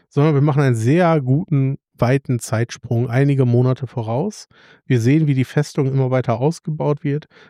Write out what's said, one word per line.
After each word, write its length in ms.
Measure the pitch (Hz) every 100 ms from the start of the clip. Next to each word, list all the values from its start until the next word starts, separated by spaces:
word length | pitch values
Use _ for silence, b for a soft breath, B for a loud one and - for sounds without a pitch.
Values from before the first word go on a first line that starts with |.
| b
sondern 260 | 143 156 139
wir 60 |
machen 200 | 151 143
einen 140 | 135 117
sehr 440 | 113 165 170 160
guten, 580 | 127 139 190 143 135 139 _ -
weiten 420 | 120 139 - 120
Zeitsprung, 720 | - 113 117 - - 117 123
einige 360 | 120 143 135 127
Monate 420 | 120 127 127 123
voraus. 600 | - 110 120 202 - - b b b -
Wir 140 | 123
sehen, 240 | 117 156 151
wie 80 |
die 120 | 131 123
Festung 420 | 151 147 - 135
immer 240 | 135 131
weiter 280 | 131 123 113
ausgebaut 640 | 143 165 - 151 147 147
wird. 220 | 143 143 - b b